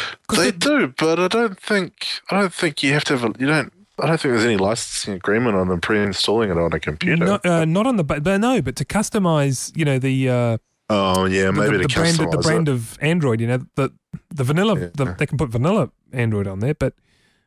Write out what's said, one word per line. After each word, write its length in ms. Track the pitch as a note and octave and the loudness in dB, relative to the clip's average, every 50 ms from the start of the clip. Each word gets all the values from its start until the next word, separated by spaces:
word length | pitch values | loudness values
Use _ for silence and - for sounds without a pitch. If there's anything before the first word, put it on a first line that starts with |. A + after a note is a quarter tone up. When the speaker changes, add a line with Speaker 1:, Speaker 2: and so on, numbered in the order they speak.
| - - - - _ | -6 -8 -10 -12 _
Speaker 1:
'Cause 120 | - A3 F3+ | -2 0 2
Speaker 2:
They 100 | F3 B3 | 2 2
Speaker 1:
the 60 | F#3+ | 0
Speaker 2:
do, 360 | E3+ - C#4+ D4+ C4+ F3 B2+ - | 0 0 2 2 2 0 0 -2
but 220 | - D#3 D#3+ E3 F3 | -2 0 2 2 2
I 80 | F#3 | 0
don't 320 | F3+ F#3+ A3+ A#3+ A3 F#3 - | 0 2 0 0 0 -4 -6
think, 480 | - - G#3+ G3 F3+ - - - - - - - - - | -4 -2 -2 -2 -2 -4 -8 -10 -10 -8 -8 -10 -6 -2
I 80 | F#3 G3 | 0 0
don't 100 | G3+ F3 - | 0 0 -2
think 280 | - F#3 D#3+ D3 - C#3+ | -2 -4 -4 -2 -2 0
you 80 | C#3 C#3+ | 0 2
have 100 | D3 - | 2 0
to 120 | - D3 | 0 0
have 60 | B2 A#2+ G#2+ - | 0 0 -2 -2
a, 40 | - | -2
you 60 | C3 | 0
don't, 240 | C#3+ D#3 D3+ A#2 - - _ - _ _ - | 0 2 0 0 -4 -8 _ -20 _ _ -4
I 60 | C3+ | 0
don't 120 | D3 E3 D#3 | 0 0 0
think 140 | - C#3 A#2+ | 2 2 2
there's 120 | A2+ A2 | 2 2
any 120 | A#2+ A2 | 2 2
licensing 560 | F#2+ G2 G2+ A#2 - - - - - - G#2+ G2 | 2 2 0 0 -2 -4 -6 -8 -8 -6 -6 -8
agreement 420 | F2+ - G2+ G#2 A2+ B2+ A#2 G2+ | -4 -2 0 0 2 2 2 2
on 100 | F#2 F#2 | 2 2
them 120 | F2+ F#2 F2 | 0 0 -2
pre-installing 720 | - - A2 G#2 G#2 G2+ F#2 - - - G#2 A#2 A2+ G2 | 0 0 2 2 2 0 -2 -2 0 0 2 2 2 0
it 80 | E2+ | 0
on 160 | E2+ E2+ E2 D#2 | 0 0 0 -2
a 60 | D#2 | -4
computer. 440 | - D#2+ D2+ - F3+ F3 D#3+ E3+ E3+ | -4 -6 -6 -2 0 0 2 2 2
Speaker 1:
No, 160 | F#3+ G3+ G3+ - | 2 0 0 0
uh, 200 | F3 E3+ E3 D#3+ | 2 2 2 2
not 200 | D#3+ E3 G3 A3 | 2 2 2 2
on 120 | C4+ B3 | 2 0
the, 60 | G3 D#3 | 0 0
but, 200 | C#3 D#3 D3 D3+ | -2 -2 -2 0
but 160 | F#3 G3 G3+ | 0 0 2
no, 220 | A3 B3 C4 G#3+ C3 | 2 2 0 0 -2
but 120 | C3 - | -2 -4
to 80 | - C#3+ | -6 -6
customize, 920 | - - G3+ G#3+ - - A3 F#3 E3+ D#3+ D3 C#3 C#3 C3 - - - - | -4 -2 -2 -2 -2 -2 0 2 2 2 2 2 2 0 -2 -6 -6 -4
you 80 | D#3 D#3 | -2 0
know, 140 | C#3+ C3+ C3 | 0 0 0
the, 280 | C3 C3+ C3 C3+ C3 B2+ | 0 0 0 2 2 2
uh, 280 | B2 B2 A#2+ A#2 A2+ A2 - _ _ _ _ - | 2 2 2 0 0 -2 -6 _ _ _ _ -2
Speaker 2:
Oh, 360 | G#2+ G2 G2 F#2+ F#2 F#2 F#2+ | 0 2 2 2 2 2 2
yeah, 180 | F#2+ F#2 G2 F#2+ | 2 2 2 2
Speaker 1:
the, 60 | F#2+ G2 | 2 2
Speaker 2:
maybe 240 | G2+ G#2 G#2 G#2+ | 2 2 2 2
Speaker 1:
the, 60 | F#2 F2+ | 2 0
Speaker 2:
to 40 | |
Speaker 1:
the 60 | - - | 0 0
brand, 240 | - E3 E3+ E3+ | 2 2 2 2
the 80 | D#3 D#3+ | 2 0
Speaker 2:
customize 160 | - E3 C#3+ | 0 0 0
Speaker 1:
brand 260 | - - D#3+ E3 E3 | 0 0 2 2 2
Speaker 2:
it. 40 | C#3+ | 0
Speaker 1:
of 260 | C3 A#2+ A2+ - - - | 0 -2 -4 -8 -8 -4
Android, 400 | C#3+ D3+ E3+ F3+ D3 B2+ A2 A2+ | -2 0 0 2 2 0 0 0
you 60 | A#2 | 0
know, 140 | A#2 B2+ B2+ - - _ | -2 -2 -2 -4 -6 _
the, 160 | D3 C3+ B2+ - _ _ _ - - - - - | -2 -2 -2 -4 _ _ _ -18 -18 -16 -10 -6
the 100 | C#3 B2+ | -4 -2
vanilla, 300 | B2 D3+ E3+ G3 A3+ G3 - F2+ E2+ - | 0 2 2 2 2 0 0 -2 -4 -4
the, 100 | C#3+ C3 | -2 -2
Speaker 2:
Yeah. 80 | A#2+ F2+ - | -2 -2 -4
Speaker 1:
they 80 | G2+ | -4
can 100 | - D3 | -2 -2
put 120 | B2 D#3+ A#2+ | -2 -2 -2
vanilla 420 | A2+ A#2 B2+ F3 G#3+ G#3 C3 - - _ _ _ | -2 0 0 2 2 2 0 -2 -6 _ _ _
Android 360 | - B2+ A#2 A2 G#2+ G2+ G2 | -4 -2 -2 0 0 -2 -2
on 140 | G2 F#2+ F#2+ | -4 -4 -2
there, 120 | A2+ C#3 D#3 | -2 -2 -2
but 220 | - C3+ B2 - _ _ _ _ _ _ _ _ _ _ | -2 -2 -4 -4 _ _ _ _ _ _ _ _ _ _